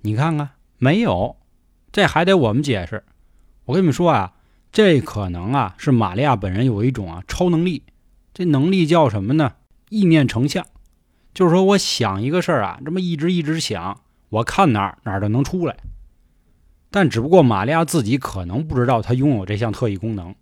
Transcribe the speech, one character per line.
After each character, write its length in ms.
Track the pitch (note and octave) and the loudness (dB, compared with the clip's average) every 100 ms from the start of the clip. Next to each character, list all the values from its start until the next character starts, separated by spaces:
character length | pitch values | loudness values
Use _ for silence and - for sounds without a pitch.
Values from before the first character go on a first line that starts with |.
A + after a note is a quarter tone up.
你 140 | G#2+ G#2+ | -4 -2
看 220 | D#3 D3+ | -2 -2
看， 120 | C#3+ _ _ _ | -6 _ _ _
没 240 | B2+ F#3 | 0 0
有， 340 | A3 F2+ G#2+ - _ _ _ _ _ | 0 0 -4 -8 _ _ _ _ _
这 140 | - F3 | 0 0
还 180 | D#3 | 2
得 140 | F3+ F#3+ | 2 4
我 160 | A#2 | 4
们 100 | A2 | 0
解 220 | D3 G#2 F2+ | 0 -4 -4
释。 180 | A2 _ _ _ _ _ _ - | -12 _ _ _ _ _ _ -4
我 80 | |
跟 100 | D#3 | 0
你 20 | F3+ | 2
们 80 | |
说 160 | C3 F3 | 2 2
啊， 240 | B2+ F2+ _ _ _ _ | 2 -2 _ _ _ _
这 280 | - G#3 C#3+ | 4 4 4
可 300 | - A2 F#2+ | 0 -6 -6
能 240 | F2 F#2 | -6 -4
啊 220 | C#3 G2+ - | -2 -2 -4
是 140 | D3+ | 2
玛 240 | B2 G2+ F#2 | 2 2 0
利 60 | |
亚 140 | C#3+ A#2 | 0 0
本 160 | G2 | -2
人 120 | F#2 C3 | 0 0
有 180 | G#2 | 0
一 80 | B2 | -2
种 200 | B2+ F2+ | -2 -8
啊 120 | E2 - | -12 -10
超 220 | - F3+ | -2 2
能 160 | E3 F3+ | 2 0
力。 180 | D#3+ _ _ _ _ _ | -4 _ _ _ _ _
这 120 | - F3+ | -6 0
能 260 | C#3+ D#3 | 2 2
力 140 | F#3+ D#3 | 2 4
叫 240 | E3+ C#3 | 4 4
什 140 | G#2 | 0
么 100 | G2 | -2
呢？ 200 | D#3 C3+ - _ _ _ | 0 0 -4 _ _ _
意 160 | G#3+ F#3 | 0 4
念 220 | D#3+ B2+ | 4 2
成 200 | A2+ C#3+ | 0 -2
像。 180 | F#3+ - - _ _ _ _ _ | -4 -8 -20 _ _ _ _ _
就 120 | - F3+ | 0 2
是 60 | |
说 120 | F3 F#3+ | 4 4
我 120 | G3+ | 2
想 440 | - - A2 F#2+ | 0 -2 -2 -2
一 100 | B2 | -2
个 100 | F3+ | -2
事 100 | E3+ | 0
儿 120 | C#3+ | -2
啊， 160 | G2 E2 | -2 -6
这 80 | C3+ | -6
么 80 | F#3 | -4
一 160 | F3+ D#3+ | -4 -2
直 160 | E3 | -2
一 120 | F3+ | 0
直 160 | D3 D#3+ | -2 -4
想， 400 | - G2 F2+ G2+ _ _ _ | -4 -6 -8 -10 _ _ _
我 140 | G#2+ | -4
看 300 | A2+ - F#3 | -2 2 2
哪 80 | G#2+ | 2
儿， 160 | G2 - | -2 -6
哪 80 | - | -6
儿 100 | G2 | -4
就 60 | G2+ | -2
能 160 | A#2 | -2
出 240 | C3+ F#3 D#3+ | -2 -2 -4
来。 100 | - - - - _ _ _ _ _ _ _ _ | -6 -18 -18 -20 _ _ _ _ _ _ _ _
但 180 | G3+ D#3 | 0 2
只 140 | A#2+ | 0
不 80 | C3+ | 4
过 140 | F3+ | 6
玛 200 | C3 G2+ | 6 2
利 80 | G#2+ | 0
亚 140 | E3 E3 | 0 0
自 160 | E3 | -2
己 160 | G#2 C3 | 0 -2
可 280 | - G2 F2 | -4 -8 -6
能 200 | G#2+ D#3 | -6 -4
不 120 | C3+ | -2
知 80 | B2 | 0
道 140 | A#2 | 0
她 120 | G#2 | 0
拥 240 | B2+ C#3+ A#2 | 0 2 0
有 80 | F#2+ | -2
这 100 | G#2 | -4
项 160 | A2+ | -4
特 160 | G2+ A#2 | -2 -4
异 100 | G2 | -4
功 180 | G#2+ G#2 | -6 -6
能。 180 | F2 - | -10 -16